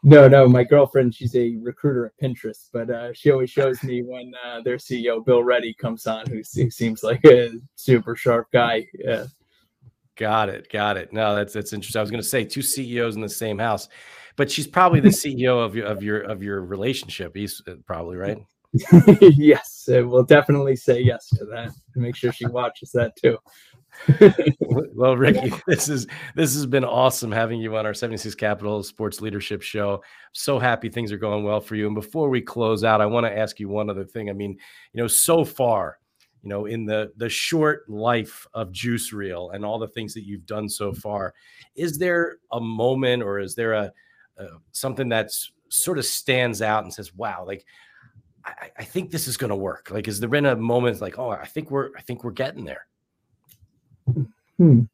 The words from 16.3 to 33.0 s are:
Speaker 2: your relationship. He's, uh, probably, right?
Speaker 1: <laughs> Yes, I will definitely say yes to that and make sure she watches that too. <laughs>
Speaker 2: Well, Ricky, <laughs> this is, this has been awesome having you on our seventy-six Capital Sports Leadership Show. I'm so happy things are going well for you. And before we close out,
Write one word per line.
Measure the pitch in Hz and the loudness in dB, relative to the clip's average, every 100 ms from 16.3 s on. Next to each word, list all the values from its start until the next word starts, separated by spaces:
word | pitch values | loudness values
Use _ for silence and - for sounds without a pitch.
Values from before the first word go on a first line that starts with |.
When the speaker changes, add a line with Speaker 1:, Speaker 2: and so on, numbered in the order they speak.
| 104 | -10
Speaker 2:
your | 101 98 | -6 -6
relationship. | 90 98 110 131 98 - 87 | -6 -6 -4 -6 -8 -12 -12
He's, | 95 101 - - | -10 -10 -10 -16
uh, | 87 _ | -20 _
probably, | 87 85 90 | -10 -10 -8
right? | 95 110 | -8 -8
Speaker 1:
<laughs> | - _ _ - - 175 - 190 | -12 _ _ -6 8 10 10 10
Yes, | 196 143 151 139 - - - | 10 10 8 6 4 -16 0
I | 127 | 2
will | 120 123 | 4 4
definitely | 123 147 139 143 139 131 | 8 6 6 0 0 -2
say | - 123 | 0 2
yes | 127 117 - | 2 0 -4
to | 113 107 | -6 -4
that | 117 117 - _ | -12 -12 -16 _
and | 127 | -8
make | 120 120 | -6 -4
sure | 123 | -6
she | - 120 | -4 -6
watches | 120 120 - - | -4 -6 -8 -6
that | 123 117 - | -2 -2 0
too. | - 117 _ - _ _ _ - - | -2 -2 _ -20 _ _ _ -14 2
<laughs> | 139 208 - - - - 139 156 | 10 10 8 0 0 -2 -2 -4
Speaker 2:
Well, | 110 127 127 | 0 2 4
Ricky, | 139 - 127 98 | 4 2 0 -8
<laughs> | - | -4
this | 165 - | -2 -2
is, | 143 117 - - | -6 -8 -14 -14
this | - 156 | -4 -2
has | 135 | -2
been | 139 135 | -2 -2
awesome | 127 120 127 - 117 | 0 2 2 2 -4
having | 107 113 117 | -2 -2 -4
you | 110 110 | -6 -4
on | |
our | 107 | -6
seventy-six | 104 120 110 110 | -6 -8 -8 -10
Capital | 98 107 101 104 104 | -6 -4 -4 -4 -6
Sports | 98 - 107 - | -6 -8 -8 -6
Leadership | 107 101 98 104 | -8 -8 -8 -10
Show. | - 107 101 | -8 -6 -4
I'm | 98 - - - | -4 -10 -20 -20
so | - - 139 | -10 -4 -2
happy | 123 117 113 | 0 -2 -6
things | - 113 | -8 -8
are | 104 | -6
going | 107 104 | -6 -4
well | 104 107 | -2 -4
for | 104 110 | -4 -6
you. | 107 | -4
And | |
before | 104 104 160 147 | -6 -8 -4 -2
we | 127 | -2
close | 120 - 113 110 | -6 -4 -2 0
out, | 110 107 | 2 2